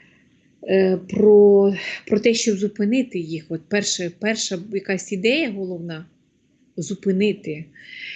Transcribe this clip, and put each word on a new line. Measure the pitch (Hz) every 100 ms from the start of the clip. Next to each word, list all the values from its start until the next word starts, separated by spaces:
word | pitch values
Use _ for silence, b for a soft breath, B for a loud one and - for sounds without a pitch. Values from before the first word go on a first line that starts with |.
| B B B B _ _
е, | - 190 190 185 -
про, | 196 208 208 202 202 196 190 B B -
про | 208
те, | 240
щоб | 226 233 196
зупинити | 202 - 202 262 - 185
їх. | 160 165 -
От | 165 -
перше, | 208 202 - 175 -
перша | 208 226 - 185 208
якась | 196 196 185 -
ідея | 196 220 294 285
головна — | 196 185 175 170 160 180 _ _ _ _ _ _ -
зупинити. | 156 190 196 185 208 - - 151 160 B B B B